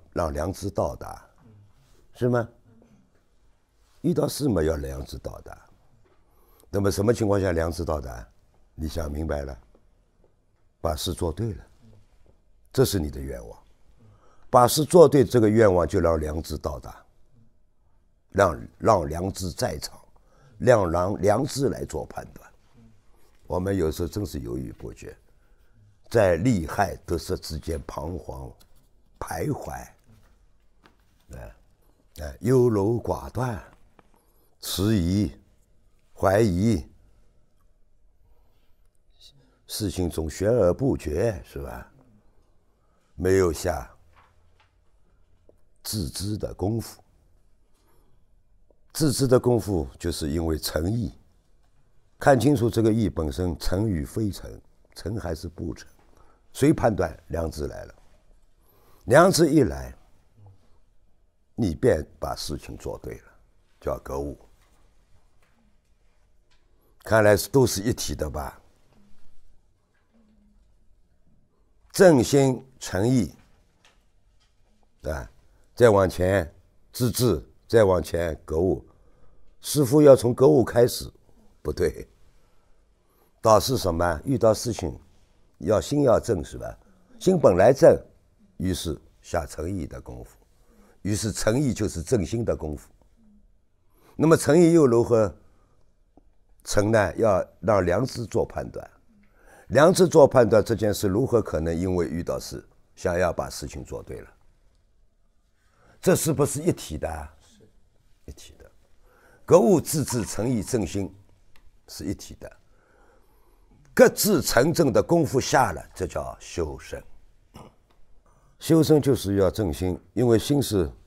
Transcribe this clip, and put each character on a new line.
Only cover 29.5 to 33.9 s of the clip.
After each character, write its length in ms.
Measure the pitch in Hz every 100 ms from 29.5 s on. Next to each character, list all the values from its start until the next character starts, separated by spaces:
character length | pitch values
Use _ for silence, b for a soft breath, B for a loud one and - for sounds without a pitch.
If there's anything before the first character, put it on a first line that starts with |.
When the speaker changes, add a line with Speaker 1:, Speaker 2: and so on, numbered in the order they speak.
| - - 65 - _ _ - _ _ _ _ _ _ _ _ _ _ _ 62
Speaker 1:
哎， 200 | 55 - _ _ _ _ _ -
哎， 160 | 73 -
优 300 | 110 131 123
柔 300 | 104 101 120
寡 300 | - - -
断、 340 | - 127 92 - _ _